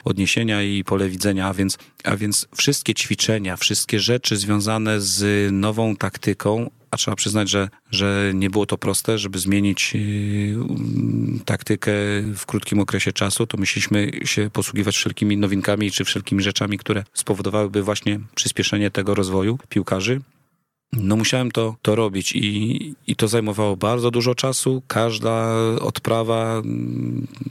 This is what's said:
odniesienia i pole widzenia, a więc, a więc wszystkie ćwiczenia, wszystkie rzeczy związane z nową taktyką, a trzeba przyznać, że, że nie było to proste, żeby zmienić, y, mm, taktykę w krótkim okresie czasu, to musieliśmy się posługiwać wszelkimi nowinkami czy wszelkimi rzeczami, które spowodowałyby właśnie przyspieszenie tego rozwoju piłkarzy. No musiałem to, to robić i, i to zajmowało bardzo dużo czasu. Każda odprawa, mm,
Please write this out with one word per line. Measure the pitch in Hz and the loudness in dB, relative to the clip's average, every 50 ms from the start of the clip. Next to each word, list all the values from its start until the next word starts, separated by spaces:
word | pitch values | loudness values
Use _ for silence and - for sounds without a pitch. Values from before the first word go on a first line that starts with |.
| - | -2
odniesienia | - 92 101 98 87 - - 117 110 107 101 101 | -2 0 2 2 2 2 2 2 2 2 0 0
i | 101 101 98 92 | 0 0 -2 0
pole | - 104 98 98 95 | 0 0 0 0 0
widzenia, | 92 92 - 104 98 95 95 98 | -2 0 0 0 2 2 0 -2
a | 95 | 0
więc, | 95 98 95 - - - - _ - - | 0 0 0 -2 -4 -10 -20 _ -8 -4
a | - - | -4 -2
więc | 98 104 104 101 - - - - | -2 -2 -2 0 -2 -2 -4 -4
wszystkie | - - - 143 - - - 104 | -2 0 0 0 0 0 -2 -2
ćwiczenia, | - - - 107 - - - 110 110 98 92 90 85 | -2 0 -2 0 0 2 2 2 0 0 -4 -4 -2
wszystkie | - - 104 - - - - 104 | 0 0 0 0 0 0 0 0
rzeczy | 98 107 120 123 - - 113 98 | 2 2 0 2 2 0 -2 0
związane | 95 101 104 104 101 107 110 110 110 110 107 104 | 0 2 2 2 2 0 0 0 2 0 0 0
z | 101 92 95 95 101 104 104 104 101 98 | 0 0 0 2 2 2 4 4 2 2
nową | 98 98 98 110 107 113 113 110 104 | 2 2 2 2 2 2 0 0 0
taktyką, | - - 95 - - - 110 98 - - 101 107 113 120 - - _ _ _ | 0 -2 -4 -4 -2 -2 -2 0 2 2 0 2 2 -2 -6 -10 _ _ _
a | - - | -4 -2
trzeba | - - 107 | -2 -2 -2
przyznać, | - - 104 104 107 101 95 | -2 -2 0 0 0 0 2
że, | 101 101 98 98 - - _ _ | 2 0 0 -2 -4 -14 _ _
że | 110 98 98 101 98 101 101 98 95 | -2 0 0 2 2 2 0 2 2
nie | 95 95 98 | 2 0 2
było | 95 107 101 | 2 2 2
to | - 104 - | 2 0 -2
proste, | - - 98 - - - 113 107 | 0 0 0 0 0 0 0 0
żeby | 101 98 98 95 | -2 -4 -4 -2
zmienić, | 87 95 98 101 101 101 95 - - - - | 0 2 2 4 4 2 2 0 -2 -2 0
y, | 107 | -2
mm, | 104 104 104 104 101 104 104 104 104 104 104 113 - - - - 110 113 113 - - 110 113 113 110 - - - - | -2 0 -2 -2 -2 0 0 0 0 0 0 -2 -2 -2 -2 -2 -2 -2 0 0 0 2 0 0 0 0 -2 -4 -2
taktykę | - 107 - - - 107 98 - - 104 104 104 101 104 101 104 107 104 | -2 -4 -4 0 -2 -2 0 0 0 0 0 0 0 0 -2 -2 -4 -6
w | 95 - | -6 -8
krótkim | - - 104 - - - 104 | -4 -4 -4 -2 0 2 2
okresie | 98 - - 95 - 98 - | 2 2 0 0 0 0 0
czasu, | - 101 98 - - 117 113 | 0 -2 -2 0 0 -2 -2
to | - 107 | 0 -2
musieliśmy | 98 - - 107 98 - 104 104 101 - - - - | -2 0 0 0 0 2 2 2 2 0 -2 -4 -4
się | - - - 104 107 | -2 0 0 0 0
posługiwać | - - 98 - - 104 101 107 98 | 0 -2 -2 -2 -2 0 0 0 0
wszelkimi | - - 110 - - 110 104 104 101 | 0 -2 -2 -2 0 2 2 2 2
nowinkami | 104 95 101 98 92 - 101 104 107 98 | 2 2 0 0 2 2 2 2 0 -2
czy | - - 95 | 0 -2 -2
wszelkimi | - - 98 95 - - 98 98 | -2 -2 -4 -2 0 0 2 2
rzeczami, | 101 98 - 107 101 104 98 | 2 0 0 -2 -2 -2 -4
które | - - 107 101 101 - _ | -2 -2 -2 -2 -2 -6 _
spowodowałyby | - - - 104 95 104 - 98 107 104 98 98 104 98 | -8 -2 -2 -2 0 0 0 0 0 0 2 0 0 0
właśnie | 101 104 - - - 101 104 104 - - | 0 -2 0 0 -2 -2 -2 -4 -8 -6
przyspieszenie | - - - - - 92 - - 101 104 98 | -4 -4 -2 0 0 0 0 2 0 0 0
tego | - - 98 101 101 | 0 -2 0 0 2
rozwoju | 104 98 92 92 95 92 107 117 135 - - | 2 2 2 0 0 2 0 -2 -2 -6 -2
piłkarzy. | - 104 92 - - 95 95 107 127 139 139 _ _ _ _ _ _ _ _ _ _ _ _ _ - | -2 -2 0 0 -2 -2 0 -2 -2 -2 -4 _ _ _ _ _ _ _ _ _ _ _ _ _ -4
No | 107 98 95 104 | -2 0 2 2
musiałem | 110 110 107 - 127 127 123 | 2 2 2 2 0 0 0
to, | - 120 113 110 110 - | 0 -2 -2 -2 -4 -2
to | _ - 107 | _ 2 4
robić | 110 113 104 95 98 90 - - | 4 2 2 0 -2 -4 -2 -2
i, | - 104 104 104 104 107 113 123 - - 156 147 - _ - | 0 0 0 0 0 0 0 -2 -2 -4 -8 -12 -12 _ -6
i | - | 0
to | - 117 107 | 0 2 2
zajmowało | 117 117 110 107 101 104 107 104 98 87 | 2 2 2 0 0 0 0 0 0 0
bardzo | 104 104 120 123 117 120 | 0 0 0 2 2 2
dużo | 117 120 117 127 123 | 2 2 2 2 0
czasu. | - - 135 131 - - 135 131 131 127 _ | 0 0 -2 0 0 0 0 0 0 -4 _
Każda | - 113 113 117 110 110 113 113 113 113 113 113 113 113 113 113 113 117 | 0 0 0 0 0 -2 -2 0 0 0 0 2 2 2 2 2 0 0
odprawa, | - - - - - - 113 113 113 113 113 113 113 113 113 110 | 0 -2 -4 -2 -2 0 0 0 2 2 0 0 0 0 -2 -2
mm, | 110 113 117 120 120 120 120 120 123 120 120 120 - - - - - - | -2 -2 -4 -2 -2 -4 -4 -4 -2 -2 -2 -4 -4 -6 -10 -10 -8 -6